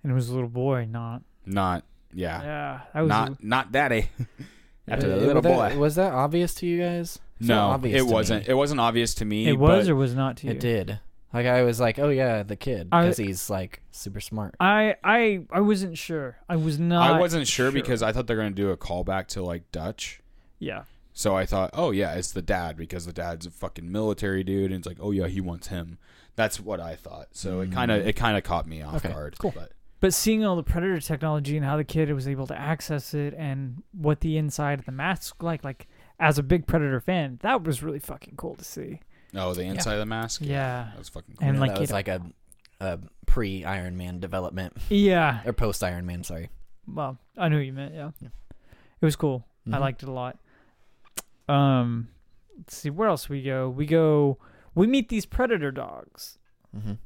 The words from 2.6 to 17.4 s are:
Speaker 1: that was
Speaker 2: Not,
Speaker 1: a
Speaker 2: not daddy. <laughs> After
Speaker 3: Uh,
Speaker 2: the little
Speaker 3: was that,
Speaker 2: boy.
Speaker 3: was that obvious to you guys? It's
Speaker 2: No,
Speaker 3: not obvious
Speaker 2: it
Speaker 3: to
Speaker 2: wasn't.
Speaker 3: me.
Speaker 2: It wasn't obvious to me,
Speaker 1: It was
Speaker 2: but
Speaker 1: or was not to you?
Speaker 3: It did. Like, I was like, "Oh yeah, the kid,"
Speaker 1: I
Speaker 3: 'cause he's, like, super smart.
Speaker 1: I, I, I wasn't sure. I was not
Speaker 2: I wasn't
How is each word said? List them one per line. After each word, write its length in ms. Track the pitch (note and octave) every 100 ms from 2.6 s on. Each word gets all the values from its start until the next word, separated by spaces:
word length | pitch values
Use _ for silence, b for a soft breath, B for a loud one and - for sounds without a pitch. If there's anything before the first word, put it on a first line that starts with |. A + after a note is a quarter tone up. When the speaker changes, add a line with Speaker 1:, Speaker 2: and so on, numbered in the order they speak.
| C#3+ C3+ -
Speaker 1:
that 80 | D3+
was 80 | D#3+
Speaker 2:
Not, 200 | A2 C#3
Speaker 1:
a 60 | C3+ G#2+
Speaker 2:
not 240 | B2+ -
daddy. 380 | C#3+ C#3 A2+ - -
<laughs> 680 | B2 - - - - - -
After 200 | A2 G2+
Speaker 3:
Uh, 80 |
Speaker 2:
the 100 | F#2+
little 160 | B2 C#3+
Speaker 3:
was 20 |
that, 300 | A#2 C3 G#2
Speaker 2:
boy. 60 | C#3+
Speaker 3:
was 160 | D3
that 180 | D3+ F#3+
obvious 400 | B2+ D3 E3+ F3
to 120 | - F3
you 120 | E3+
guys? 380 | F3 F3 E3+ - - -
It's 100 | A#2
Speaker 2:
No, 60 |
Speaker 3:
not 180 | A2 G2+
obvious 220 | C3+ B2+ C3
Speaker 2:
it 20 | B2+
Speaker 3:
to 60 |
Speaker 2:
wasn't. 300 | A2 G2 G#2+
Speaker 3:
me. 60 | G2+
Speaker 2:
It 20 |
wasn't 260 | C3 C#3+ D3
obvious 340 | A#2 A#2 A2+
to 100 | -
me, 220 | G#2+ G#2 C3
Speaker 1:
It 100 | C3+
was 300 | D3+ G3 G3
Speaker 2:
but 40 |
Speaker 1:
or 40 |
was 180 | C#3 C3
not 240 | B2+ C3+ A#2+
to 80 | -
you? 40 |
Speaker 3:
It 60 | A#2
did. 400 | A#2+ A2+ F2+ G#2 - - -
Like, 140 | A#2+ B2
I 160 | B2
was 160 | B2 A#2
like, 180 | A#2+ A2
"Oh 120 | D3
yeah, 340 | C3+ B2+ A2
the 120 | G#2
kid," 340 | G#2 - A2 F2
Speaker 1:
I 160 | F3 F3
Speaker 3:
'cause 100 | F3
he's, 320 | G2 F2+ -
like, 320 | F#2+ F#2 - -
super 300 | - G2+ G2
smart. 320 | - A2 G2+ -
Speaker 1:
I, 360 | F#3 G#3 G#3+ -
I, 420 | F#3 A#3 A3+ F#3+ -
I 80 | F3
wasn't 360 | G#3 G3+ F#3 D#3+
sure. 400 | - D#3+ C3 - -
I 80 |
was 240 | E3+ D#3+ D3
not 320 | E3+ F3 E3
Speaker 2:
I 40 | E3
wasn't 280 | F3 E3